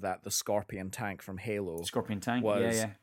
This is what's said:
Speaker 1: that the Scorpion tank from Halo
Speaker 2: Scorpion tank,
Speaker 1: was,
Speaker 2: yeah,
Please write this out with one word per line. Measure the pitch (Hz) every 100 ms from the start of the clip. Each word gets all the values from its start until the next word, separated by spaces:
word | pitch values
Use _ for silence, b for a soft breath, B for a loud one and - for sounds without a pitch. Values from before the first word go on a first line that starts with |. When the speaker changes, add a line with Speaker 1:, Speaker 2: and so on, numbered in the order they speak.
Speaker 1:
that | 95 92
the | 101
Scorpion | - - 104 101 98 95
tank | 98 104 92
from | - 95
Halo | 120 104 95 82
Speaker 2:
Scorpion | 87 120 113 104
tank, | 120 120
Speaker 1:
was, | 113 104 113 113
Speaker 2:
yeah, | 110 98